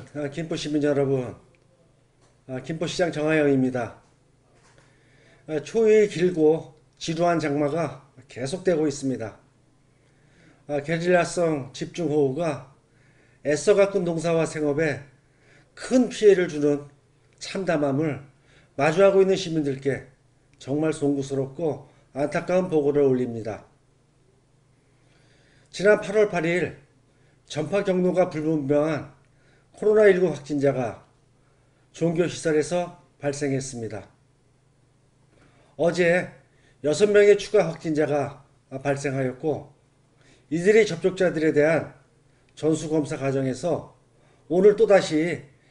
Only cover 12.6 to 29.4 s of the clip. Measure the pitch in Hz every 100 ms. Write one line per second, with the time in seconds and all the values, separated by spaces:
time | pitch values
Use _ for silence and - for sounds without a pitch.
12.6 | - _ _ _ _ _ _ _ 131 147
13.6 | 208 196 196 196 170 165 165 165 156 160
14.6 | 147 143 160 127 - _ _ _ _ _
15.6 | _ - - 254 226 - 214 185 170 147
16.6 | 147 143 - _ _ _ _ - - 196
17.6 | 180 160 147 135 160 123 - _ _ _
18.6 | _ - 147 160 196 190 190 185 170 160
19.6 | 143 135 139 120 - _ _ _ _ _
20.6 | - 147 156 151 143 139 139 139 135 -
21.6 | 165 131 - _ _ 131 151 175 165 180
22.6 | 185 160 143 143 139 127 123 117 110 98
23.6 | - _ _ _ _ _ _ _ _ _
24.6 | _ _ _ _ _ _ _ _ _ _
25.6 | _ - 190 202 202 208 208 175 165 175
26.6 | 143 - _ _ _ _ _ _ - 143
27.6 | 147 196 196 185 180 170 180 156 151 160
28.6 | 135 147 156 143 107 - _ _